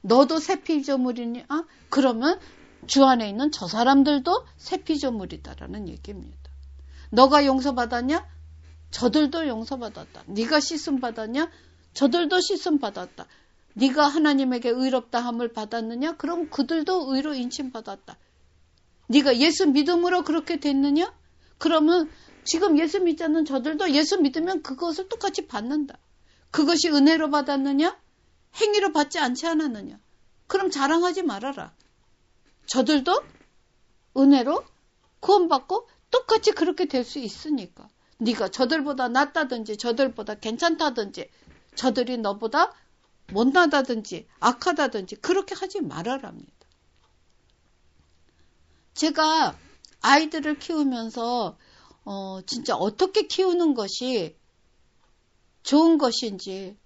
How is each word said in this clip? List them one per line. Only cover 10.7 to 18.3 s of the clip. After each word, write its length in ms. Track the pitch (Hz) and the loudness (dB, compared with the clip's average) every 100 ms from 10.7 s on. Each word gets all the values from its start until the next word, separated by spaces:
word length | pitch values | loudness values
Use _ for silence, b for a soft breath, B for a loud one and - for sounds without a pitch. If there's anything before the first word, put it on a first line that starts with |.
| 320 330 269 | -6 -4 -4
받았냐? 520 | 247 226 220 254 339 b b b b | -4 -8 -8 -6 -6 b b b b
저들도 460 | - 269 349 320 370 | 0 2 2 2 0
씻음 380 | 359 370 359 294 | 0 -2 0 -2
받았다. 460 | 220 202 180 - - b b b b | -2 -10 -14 -16 -20 b b b b
네가 340 | - 262 262 285 | 0 0 4 2
하나님에게 600 | 294 302 277 262 247 240 | 4 4 4 0 -2 -2
의롭다함을 840 | 240 262 262 240 240 247 233 233 | 0 0 0 -2 -4 -4 -4 -6
받았느냐? 640 | 233 214 233 226 233 302 320 | -6 -8 -6 -6 -4 -6 -4
그럼 340 | 285 339 330 | -6 -6 -6
그들도 640 | - 254 330 302 370 269 | -4 -2 -2 0 -2 0
의로 200 | 262 302 | -2 -2
인침 360 | 277 247 - 262 | -6 -6 -8 -10
받았다. 460 | 226 220 202 - - _ | -10 -14 -16 -18 -20 _